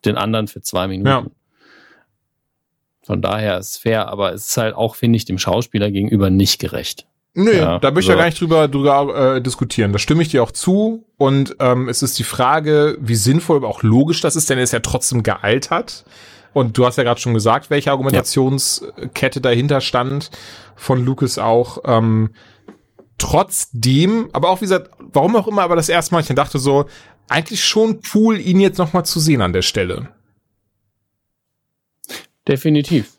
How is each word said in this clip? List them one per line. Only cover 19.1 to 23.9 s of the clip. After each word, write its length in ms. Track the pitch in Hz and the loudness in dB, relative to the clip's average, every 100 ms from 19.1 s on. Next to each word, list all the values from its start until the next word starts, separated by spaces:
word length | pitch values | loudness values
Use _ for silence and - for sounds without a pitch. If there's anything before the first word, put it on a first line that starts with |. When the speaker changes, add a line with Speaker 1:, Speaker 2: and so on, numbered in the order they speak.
| - 131 135 | -4 -4 -2
Speaker 2:
dahinter 400 | 131 120 139 143 | 0 0 2 0
stand 500 | - 127 127 139 - - - - - - | 0 -2 -2 -4 -8 -16 -20 -20 -20 -20
von 280 | - 131 | -2 0
Lucas 340 | 123 131 135 - | 0 0 -2 -2
auch. 420 | 110 117 123 - - | 0 2 0 -4 0
Ähm, 440 | 117 113 110 110 - - _ - - _ _ - _ | 2 2 2 0 -4 -20 _ -20 -20 _ _ -20 _
trotzdem, 1120 | - 151 185 - - 120 117 | 0 0 0 -2 -6 -4 2